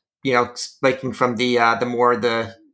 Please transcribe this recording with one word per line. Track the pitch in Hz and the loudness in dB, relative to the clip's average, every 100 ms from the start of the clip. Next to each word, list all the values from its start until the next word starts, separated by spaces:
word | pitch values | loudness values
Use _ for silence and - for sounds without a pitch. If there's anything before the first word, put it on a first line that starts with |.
| _ _ | _ _
you | 131 | -2
know, | 123 120 | 0 0
speaking | - - - 131 127 127 | -6 -12 -2 -2 0 -6
from | 110 123 113 | -2 -2 0
the, | 123 120 | 0 2
uh, | 117 113 | 2 2
the | 120 | -2
more | 120 120 113 | 2 2 2
the, | 117 113 104 - _ | 0 -2 -4 -10 _